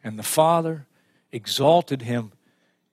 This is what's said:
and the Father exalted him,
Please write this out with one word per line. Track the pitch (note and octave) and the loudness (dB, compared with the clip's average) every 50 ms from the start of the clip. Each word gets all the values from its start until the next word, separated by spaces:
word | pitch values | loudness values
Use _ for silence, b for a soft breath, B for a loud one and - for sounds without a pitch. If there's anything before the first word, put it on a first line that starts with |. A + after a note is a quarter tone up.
| _ | _
and | A#2+ G#2+ G#2+ | -12 -12 -10
the | G#2+ | -8
Father | - - - D#3 D#3+ E3+ E3+ D#3+ E3 D#3+ D#3 C#3 _ _ _ _ _ _ _ _ _ | -4 0 2 4 4 4 2 0 -2 -6 -8 -12 _ _ _ _ _ _ _ _ _
exalted | - B2 G#2 - - - C#3 D3 E3 F3 F3 - C#3+ C3 A#2+ | -12 -12 -8 -6 -4 2 4 4 4 4 2 0 -6 -6 -4
him, | A#2 A#2+ A#2+ A2+ G#2 _ _ _ _ _ _ _ _ _ _ _ _ | -4 -4 -4 -4 -8 _ _ _ _ _ _ _ _ _ _ _ _